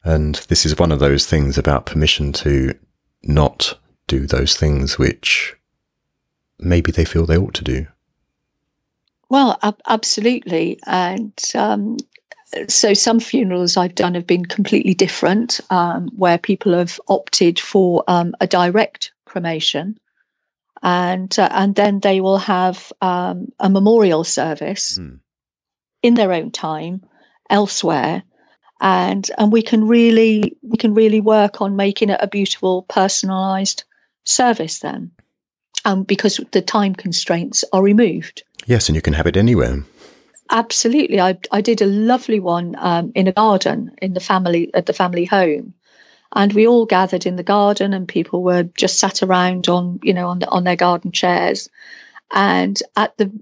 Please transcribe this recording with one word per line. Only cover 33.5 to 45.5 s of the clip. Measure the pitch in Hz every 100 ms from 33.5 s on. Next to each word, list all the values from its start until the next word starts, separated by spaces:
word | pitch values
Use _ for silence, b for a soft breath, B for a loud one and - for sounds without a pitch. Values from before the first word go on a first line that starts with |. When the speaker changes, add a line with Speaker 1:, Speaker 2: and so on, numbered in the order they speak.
| 190 196 - - _ _ _
Speaker 2:
service | - - 247 226 160 -
then, | 151 - 175 _ _ _ _ _ _ -
um, | 208 190
because | 196 202 214 - -
the | 196
time | 175 220 196 185
constraints | 180 170 - 170 175 - -
are | 190
removed. | 196 208 220 170 - - _ - -
Speaker 1:
Yes, | 120 -
and | 80
you |
can | -
have | 76 85
it | 90
anywhere. | 113 110 60 67 69 b b b b b -
Speaker 2:
Absolutely. | 226 226 - 226 285 - 202
I, | 185 180 -
I | 202
did | 214 226
a | 196
lovely | 202 226 247 - 214
one, | 180 170 175 160
um, | 185 170 175 -
in | 185
a |
garden | 185 220 190 - 151 - -
in | 190
the | 180
family, | - 190 175 170 170
at | - 175
the |
family | - 180 175
home, | 180 196 180